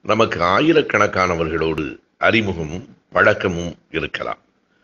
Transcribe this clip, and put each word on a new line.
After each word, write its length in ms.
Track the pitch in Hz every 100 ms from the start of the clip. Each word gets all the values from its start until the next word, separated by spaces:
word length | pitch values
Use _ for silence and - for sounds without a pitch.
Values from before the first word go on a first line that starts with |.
நமக்கு 380 | - 107 110 90
ஆயிரக்கணக்கானவர்களோடு 1600 | 87 101 156 165 135 107 104 95 92 85 80 82 80 78 - - _ _
அறிமுகமும் 800 | 87 113 101 82 78 87 135 - _
பழக்கமும் 680 | 90 107 104 101 85 87 - _
இருக்கலாம். 460 | 78 73 - 58 - _ _ _ _